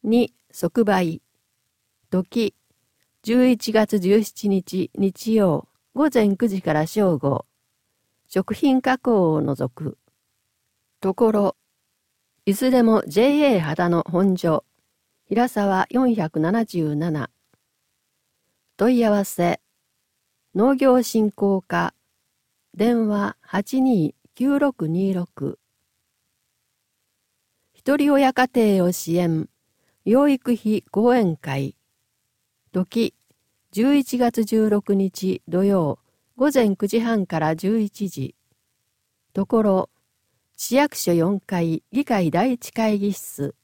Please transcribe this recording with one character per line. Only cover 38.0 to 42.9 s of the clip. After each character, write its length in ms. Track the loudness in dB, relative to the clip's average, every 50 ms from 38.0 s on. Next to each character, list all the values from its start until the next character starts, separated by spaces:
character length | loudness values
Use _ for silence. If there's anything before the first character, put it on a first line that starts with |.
| -10 -8
時。 280 | -8 -8 -10 -10 _ _ _ _ _ _ _ _ _ _ _ _ _ _ _ _ _ _ _ _
と 140 | _ -6 -4
こ 160 | _ 0 0
ろ、 280 | 2 2 2 0 -2 _ _ _ _ _ _ _ _ _ _ _ _ _ _ -14
市 160 | -8 -2 0
役 200 | 0 0 0 -2
所 160 | -4 -2 0
四 260 | 0 2 2 0 -2 -4
階、 440 | _ -6 -4 -4 -2 -2 -4 -6 _ _
議 140 | -6 -6 -2
会 240 | -2 -2 0 0 0
第 240 | 0 0 0 0 -2
一 180 | -4 -8 -10
会 260 | _ -2 -2 -2